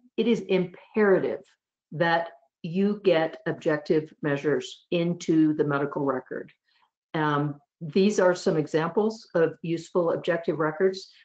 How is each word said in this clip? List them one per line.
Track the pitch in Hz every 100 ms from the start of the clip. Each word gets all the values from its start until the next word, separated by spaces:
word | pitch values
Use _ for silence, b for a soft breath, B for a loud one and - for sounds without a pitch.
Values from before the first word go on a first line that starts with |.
| _ -
it | 220
is | 208
imperative | - 185 180 - - 220 208 175 120 - - _ _ _ -
that | 151 170 170 170 - _ _
you | 175 175 196 208 190
get | 165 160 - 170
objective | 160 165 151 - 160 151 -
measures | 151 139 147 131 - - -
into | 175 170 175 - 160 156
the | 151
medical | 147 143 143 -
record. | 139 127 - - - _ _ _ _ _ _
Um, | 160 151 143 147 143 _ -
these | 170 196 202 196
are | 180 180
some | 202 160
examples | 147 156 165 185 220 220 -
of | 175 160 -
useful | 165 165 - 185 170
objective | - - 170 - 156
records. | 156 156 190 190 - b